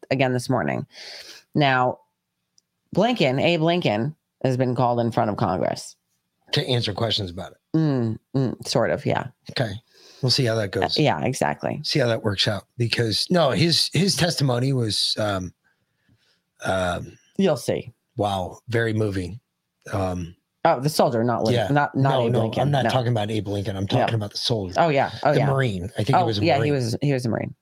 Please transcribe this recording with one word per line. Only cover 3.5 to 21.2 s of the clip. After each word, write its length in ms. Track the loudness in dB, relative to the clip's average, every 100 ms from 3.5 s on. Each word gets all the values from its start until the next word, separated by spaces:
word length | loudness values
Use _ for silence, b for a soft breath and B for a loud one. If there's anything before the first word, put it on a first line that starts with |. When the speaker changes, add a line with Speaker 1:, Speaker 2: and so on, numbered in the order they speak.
| 2
Speaker 1:
Lincoln, 520 | 2 2 2 0 0 -6 _ _
has 140 | -2 2
been 160 | 0
called 260 | 2 2 2
in 120 | 0
front 180 | 0 0
of 80 | 0
Congress. 580 | 0 0 0 -4 -8 -20 _ _ _ _ _
Speaker 2:
To 140 | -4 0
answer 260 | -2 -2
questions 380 | -2 -2 -2 -4
about 220 | -8 -14
it. 60 | -16 _
Speaker 1:
Mm, 440 | 0 2 2 -2 -4 -4 -2
mm, 300 | -2 -4 -2
sort 220 | 0 2
of, 160 | 0 0
yeah. 220 | -2 -2 -12 -10
Speaker 2:
Okay. 200 | -6 -4 -6 B B B B
We'll 100 | 0
see 160 | 2 2
how 100 | 0
that 160 | -2
goes. 260 | -2 0 2
Speaker 1:
Uh, 40 |
yeah, 180 | 2 2
exactly. 580 | -2 0 -2 -2 -4 -4
Speaker 2:
See 160 | -2 0
how 80 | 0
that 160 | 0
works 240 | -2 0 0
out. 160 | -2 -8 -4
Because, 540 | -2 0 0 0 0
no, 200 | 2 4
his, 360 | 4 2 2 2
his 240 | 2 0 2
testimony 560 | 0 0 0 2 0
was, 440 | 0 0 0 -2 0
um, 320 | -2 -2 -6 -12 _ _ _ _ _ _ _ _ _ _
um, 520 | -4 -2 0 -4 -8 -16 _ 0
Speaker 1:
You'll 200 | 2 2
see. 360 | -2 -4 -6 -18 _ -4
Speaker 2:
wow, 420 | -2 -2 -6 -10 -4
very 240 | -2 0
moving. 480 | 0 -2 -2 -6 -10 -18 _ _ _ -8
Um, 420 | -4 -2 -4 -8 -14 _ _
Speaker 1:
Oh, 160 | 0 2
the 80 | 0
soldier, 340 | 2 2 2